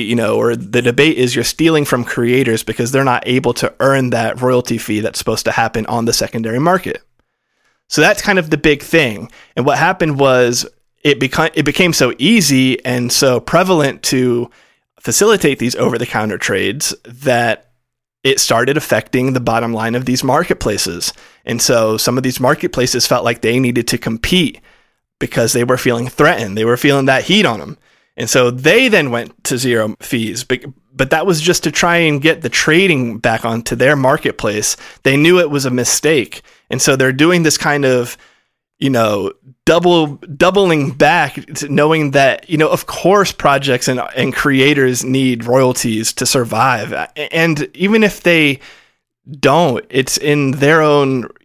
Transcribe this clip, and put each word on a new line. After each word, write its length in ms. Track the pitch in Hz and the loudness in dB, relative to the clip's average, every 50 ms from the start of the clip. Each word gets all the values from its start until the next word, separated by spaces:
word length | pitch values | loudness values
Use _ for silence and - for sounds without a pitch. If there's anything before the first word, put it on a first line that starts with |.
you 140 | 117 104 117 | -2 -2 -2
know, 220 | 120 110 104 110 | 0 0 0 0
or 180 | 110 113 120 117 | 0 0 0 -2
the 280 | 120 123 101 113 123 123 | -2 -6 -4 -2 0 0
debate 340 | 123 117 135 143 160 156 | 0 2 4 2 2 4
is 180 | - 127 123 127 | 2 0 0 0
you're 80 | 131 117 | -2 -4
stealing 380 | - - - 156 165 160 151 143 | -4 -2 0 0 2 2 2 0
from 200 | - 139 123 120 | 0 -2 -2 -2
creators 600 | - - 127 117 120 123 131 135 120 113 107 - | -4 -4 -2 0 2 2 2 2 0 0 -2 -4
because 280 | - 113 - 120 120 | -6 -4 -4 -4 0
they're 120 | 143 135 139 | 0 0 2
not 200 | 131 123 - - | 2 0 0 0
able 280 | 123 127 131 127 120 120 | 0 -2 0 0 0 -2
to 180 | - 127 - - - | -2 -4 -6 -2 0
earn 320 | 123 135 135 135 127 123 | 0 2 2 2 0 0
that 280 | 120 117 113 107 - 127 | -2 -2 -2 -4 -4 -2
royalty 380 | 127 127 127 123 123 - 120 | 0 0 0 0 0 -2 -6
fee 220 | 107 - - 107 104 | -6 -4 -4 -4 -2
that's 180 | 107 113 - | -2 -4 -6
supposed 280 | - - 117 110 110 - | -6 -4 -4 -4 -2 -4
to 60 | - | -4
happen 340 | - - 117 110 - 113 110 | -2 0 -2 -2 -2 -6 -6
on 180 | - 117 117 117 | -4 -4 -2 -2
the 80 | 117 - | -2 -2
secondary 460 | - 113 - - 117 113 110 117 127 | -2 -4 -6 -6 -6 -6 -4 -2 0
market. 420 | 151 170 185 175 - - - - _ _ _ _ _ _ _ _ _ _ _ _ _ _ _ _ _ - | 2 2 0 0 -2 -6 -10 -10 _ _ _ _ _ _ _ _ _ _ _ _ _ _ _ _ _ -6
So 120 | - 143 | -2 2
that's 200 | 151 196 208 - | 2 2 2 0
kind 160 | - 208 196 | -2 0 0
of 120 | 185 160 156 | 0 0 0
the 80 | 156 | -4
big 240 | 147 - 156 147 143 | 0 2 2 0 0
thing. 500 | - - 165 165 143 117 104 82 110 - - - - _ - | -2 0 2 2 2 2 -2 -8 -12 -16 -18 -20 -20 _ -6
And 100 | - 123 | -2 0
what 120 | 147 131 | 0 0
happened 420 | 127 160 180 180 - 175 156 143 135 | 2 0 0 0 0 -2 -2 0 2
was 460 | 139 135 127 123 123 120 123 120 - - _ _ _ _ _ _ - | 2 4 4 4 2 2 0 -2 -6 -8 _ _ _ _ _ _ 0
it 160 | 147 139 123 | 0 0 0
beca-, 320 | 139 131 - 165 160 160 - | -2 -2 0 -2 -2 0 0
it 100 | 160 143 | -2 -2
became 300 | 147 - - 185 170 156 | -2 0 0 0 0 2
so 200 | - 135 120 - | 2 0 0 0
easy 640 | - 131 185 233 220 156 139 135 131 131 131 120 - - | 0 2 2 4 4 4 2 2 2 2 2 0 -2 -4
and 260 | 127 123 123 120 120 | -4 -4 -2 -2 -2
so 300 | 120 - 139 131 123 113 | -2 0 2 2 2 0
prevalent 640 | - - - 170 185 190 185 156 147 135 - - - | -2 0 0 0 2 2 2 2 0 0 -4 -6 -6
to 460 | - 139 127 127 123 120 120 120 - _ _ _ _ _ _ _ _ _ _ | -2 0 0 0 0 0 -2 -4 -6 _ _ _ _ _ _ _ _ _ _
facilitate 580 | - - 113 - 202 220 214 175 - 147 135 - | -8 -4 0 2 2 2 2 2 2 0 0 0
these 160 | 113 123 - | -4 -4 -2
over-the-counter 600 | - 123 - 117 117 123 - - 110 107 107 92 | -2 -2 -2 -2 -2 -4 -4 -4 -4 -4 -4 -4
trades 560 | - - - 104 95 98 98 113 156 - - - - _ | -6 -4 -2 -2 -2 -2 -2 -4 -4 -6 -8 -8 -10 _
that 680 | 120 120 127 143 131 120 120 117 117 110 - _ _ _ _ _ _ _ _ _ _ _ _ - | -20 -18 -6 -2 0 0 0 0 0 -2 -4 _ _ _ _ _ _ _ _ _ _ _ _ -2
it 160 | 135 135 - | 0 0 0
started 340 | - - 120 113 123 131 143 | 0 0 2 2 2 0 0
affecting 560 | 151 - - 120 107 - - - 123 127 135 | -2 -2 -2 -2 -2 -2 -2 -2 -2 -2 0
the 80 | 127 127 | -2 -2
bottom 340 | 120 120 113 117 117 117 117 | -2 0 0 0 -2 -2 -4
line 220 | 107 113 113 117 | -4 -4 -2 -4
of 80 | 123 127 | -4 -2
these 180 | 123 127 127 | -2 -2 -2
marketplaces. 920 | - 131 131 160 175 - 156 - - 117 104 98 - 92 87 87 - - - - - - _ _ - | 0 0 0 0 0 -2 -4 -2 -2 -4 -4 -2 -4 -6 -6 -6 -8 -10 -10 -12 -20 -20 _ _ -8
And 160 | 120 117 117 | -8 -4 -2
so 340 | - - 123 113 110 110 110 | 0 2 2 2 2 0 0
some 220 | 107 - 127 120 | 0 -2 -2 -2
of 60 | 131 131 | 0 -2
these 180 | 131 127 - | -4 -4 -2
marketplaces 640 | 127 131 156 - - - - 131 120 113 - 120 113 | 0 0 0 0 -2 -4 -2 -2 -2 0 0 -2 0
felt 160 | - 135 120 87 | 0 0 0 0
like 160 | 120 120 - | -2 -4 -2
they 180 | - 110 120 | -2 0 0
needed 300 | 127 131 123 123 123 117 | 2 0 0 0 0 -2
to 100 | - 127 | -2 -4
compete 600 | 117 - - 113 113 - - 180 185 160 117 - - _ _ _ _ _ _ _ _ _ _ _ - | -4 -4 -6 -6 -6 -2 0 2 2 2 0 -4 -10 _ _ _ _ _ _ _ _ _ _ _ -8
because 340 | - - - 131 113 110 - | -8 -4 -2 -2 0 0 0
they 100 | 120 120 | 0 0
were 140 | 127 131 | 0 0
feeling 320 | 127 - 127 117 117 127 127 | 0 0 -2 -2 -2 -4 -8
threatened. 480 | - - 147 160 175 101 117 98 98 | -2 0 2 2 2 0 -4 -6 -4
They 80 | 110 110 | -2 0
were 100 | 117 123 | 0 0
feeling 300 | 123 - 143 139 139 135 | 2 2 2 2 2 2
that 180 | 135 131 127 - | 2 2 0 2
heat 220 | - 190 214 190 | 2 2 2 2
on 160 | 135 110 95 | 2 0 -4
'em. 160 | 71 - - _ _ _ _ _ _ _ _ | -8 -14 -16 _ _ _ _ _ _ _ _
And 120 | - 120 110 | -10 -6 0
so 220 | - 131 123 123 | 2 2 2 2
they 380 | 123 127 135 156 196 247 262 226 | 0 0 2 4 4 4 4 4
then 220 | 214 180 151 127 | 2 2 2 0
went 340 | 117 117 - - - _ - | -4 -6 -6 -8 -16 _ -6
to 120 | - 135 | -6 -4
zero 380 | 117 135 123 117 110 107 107 - _ | -2 0 0 0 0 0 -2 -6 _
fees. 420 | - - 131 117 113 107 113 120 - | -8 -4 -4 -4 -2 -4 -6 -8 -4
But, 220 | - 127 127 - 135 - _ _ _ 131 | -4 -6 -6 -6 -16 -20 _ _ _ -4
but 180 | 131 135 135 | -4 -2 0
that 140 | 160 156 170 | 0 0 0
was 140 | 196 170 151 | 0 0 0
just 240 | 156 175 165 - - | 0 0 0 0 -2
to 80 | 160 | -4
try 260 | 143 - 185 170 170 | -2 0 0 2 2
and 240 | 170 165 156 147 139 | 2 2 2 0 2
get 200 | 143 160 147 - | 2 0 0 0
the 80 | - 117 | -4 -4
trading 720 | - - - 160 156 175 196 185 156 131 123 117 110 113 | -2 -2 0 2 4 4 4 2 2 0 -2 -4 -6 -2
back 260 | - 117 113 113 - | -2 -2 -2 0 -2
onto 300 | 113 113 113 - - 120 | -4 -4 -4 -4 -6 -2
their 200 | 123 123 139 151 | 2 2 2 2
marketplace. 800 | 135 131 131 147 151 - 123 - - - 107 104 107 107 - - - - - - _ - | 2 2 2 2 2 0 -4 -4 -2 -4 -4 -2 -2 -4 -4 -6 -8 -12 -20 -16 _ -2
They 120 | 135 135 | 0 2
knew 240 | 143 151 170 180 180 | 4 4 4 4 4
it 120 | 170 147 | 2 2
was 140 | 147 139 135 | -2 -2 -2
a 60 | 131 | -2
mistake. 720 | 123 127 120 - - - - 151 160 135 98 - - - _ _ _ _ _ - | -2 -2 -2 -2 -2 0 0 0 0 0 0 -4 -10 -20 _ _ _ _ _ -8
And 120 | - 131 | -4 -2
so 140 | 139 151 135 | 0 2 2
they're 180 | 131 131 131 131 | 2 2 0 2
doing 300 | 135 160 175 180 175 160 | 2 2 4 4 4 2
this 140 | 151 - | 2 0
kind 280 | - - 156 147 143 139 | 0 -2 -2 0 0 2
of, 320 | 131 127 123 120 - - _ - _ _ _ _ _ _ _ _ _ _ | 2 2 0 -2 -4 -8 _ -20 _ _ _ _ _ _ _ _ _ _
you 120 | - - 139 | -4 -2 0
know, 420 | 127 117 113 107 104 101 95 - - _ _ 131 - _ - | 0 2 0 0 0 -2 -4 -6 -8 _ _ -20 -18 _ 0
double, 520 | - 160 175 175 180 175 165 156 147 143 | 2 2 4 4 4 4 4 2 0 -4
doubling 760 | - - - 143 - 170 185 185 202 196 175 160 151 139 135 | -14 -16 -14 -2 0 2 2 4 2 2 2 2 0 0 -4
back 440 | 127 147 147 147 170 170 151 131 - 143 - - 156 | 0 2 2 2 4 2 0 -2 -4 -12 -14 -12 -12
to 140 | - 151 143 | -10 -6 -2
knowing 420 | 135 147 147 156 160 160 151 139 | 0 2 2 2 2 0 0 0
that, 380 | 135 139 139 131 110 - - - | 2 2 2 2 2 -2 -4 -4
you 80 | 165 | -2
know, 100 | 151 156 135 | 0 0 0
of 180 | 175 - - | 0 -2 -4
course 440 | - - - - 170 202 202 185 - | -10 -10 -2 2 2 4 4 2 0
projects 560 | - - - 143 139 139 139 139 123 123 - | -4 -2 0 0 2 2 0 -2 -2 -2 0
and, 140 | 139 127 123 - - - | -2 -4 -4 -6 -8 -4
and 200 | 127 127 135 127 | -4 -4 -4 -2
creators 680 | - - 147 135 131 131 147 147 139 131 127 123 120 - | -2 0 0 2 4 4 4 4 4 2 2 0 -2 -2
need 420 | 127 131 135 135 127 123 117 113 | -2 0 0 0 0 -2 -2 -2
royalties 640 | 120 123 135 131 127 123 - - 117 110 107 113 - - | 0 2 4 4 2 0 0 -4 -4 -2 -2 -4 -4 -4
to 120 | - 127 | -4 -4
survive. 640 | - - 131 117 113 110 110 123 135 123 107 - - | -2 0 -2 -2 0 0 0 2 0 0 -2 -4 -6
A-, 420 | 85 69 78 - - 156 147 - - | -6 -8 -8 -8 -10 -12 -10 -4 -2
and 360 | 165 165 165 156 147 139 - _ | 0 0 0 0 -2 -4 -8 _
even 300 | 135 180 202 226 220 214 | -4 -2 0 2 2 2
if 200 | 190 - - - | 2 0 -2 0
they 360 | 175 170 160 151 143 131 - - - - _ _ _ _ _ _ _ _ _ _ - 151 135 | 2 2 4 2 2 0 -2 -8 -20 -20 _ _ _ _ _ _ _ _ _ _ -20 -10 0
don't, 460 | - 135 139 165 175 139 120 - - - | 2 2 4 4 2 2 0 -2 -6 -4
it's 280 | - 139 - - - | -2 -2 -2 -2 -4
in 340 | - - 151 147 147 139 135 | -2 0 0 0 2 0 -2
their 300 | 127 127 139 147 160 160 | 0 0 2 4 4 4
own, 480 | 156 151 147 143 139 135 135 123 107 - - _ - | 4 4 4 2 2 0 -2 -4 -6 -8 -16 _ -6